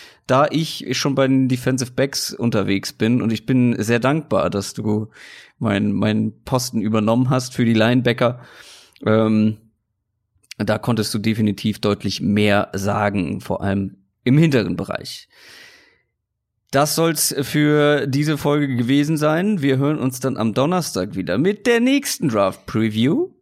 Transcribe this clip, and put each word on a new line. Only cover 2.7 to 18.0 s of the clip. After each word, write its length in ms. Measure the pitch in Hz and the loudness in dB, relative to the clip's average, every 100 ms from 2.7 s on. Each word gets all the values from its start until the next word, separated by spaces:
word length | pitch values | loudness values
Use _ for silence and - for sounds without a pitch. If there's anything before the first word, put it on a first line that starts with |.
| 98 - | -2 -4
bin 300 | - 110 123 | -2 0 2
und 100 | 107 | 0
ich 140 | 107 - | -4 0
bin 340 | 127 123 117 | 2 2 2
sehr 200 | 107 117 | 0 0
dankbar, 500 | 127 156 - 101 85 | 0 -2 0 0 0
dass 240 | 101 101 | -2 -6
du 340 | - 107 107 110 - - - - - | -6 -2 -2 -4 -14 -20 -20 -20 -6
mein, 320 | 110 101 104 | -2 0 0
meinen 500 | 98 104 107 110 - | 0 0 0 -2 -6
Posten 360 | - 131 123 117 | -4 -2 -2 -4
übernommen 480 | 104 110 107 120 127 | 0 0 2 2 2
hast 240 | 131 127 | 0 -2
für 100 | - | 0
die 80 | 117 | 2
Linebacker. 680 | 110 110 127 120 120 120 123 - - - - _ - - | 4 4 2 2 0 0 -2 -14 -20 -20 -20 _ -6 0
Ähm, 520 | 110 110 110 110 107 _ _ _ _ _ _ _ _ - - | 2 4 4 2 0 _ _ _ _ _ _ _ _ -16 -6
da 200 | 104 107 | -4 -2
konntest 360 | - 110 104 | -2 -2 -2
du 40 | 113 | -2
definitiv 600 | 110 110 107 98 107 101 | -2 0 0 0 -4 -2
deutlich 400 | 104 104 101 - | -2 -2 -4 -4
mehr 480 | 98 104 104 101 - | 0 2 4 2 0
sagen, 680 | 98 98 104 104 101 - 101 | -4 -2 0 0 -2 -4 -6
vor 200 | - - | -6 -4
allem 340 | 98 98 98 - _ _ | -2 -2 -4 -10 _ _
im 120 | 123 143 | 2 4
hinteren 360 | 165 131 90 | 4 2 0
Bereich. 540 | 87 95 - - - - _ - - - - _ _ _ _ _ _ _ _ - | -4 -6 -8 -10 -16 -20 _ -20 -20 -20 -20 _ _ _ _ _ _ _ _ -4
Das 240 | 135 147 - | 0 0 2
soll's 380 | 165 156 - - | 0 0 -2 -2
für 640 | 135 - 147 147 147 147 | -2 0 2 4 4 2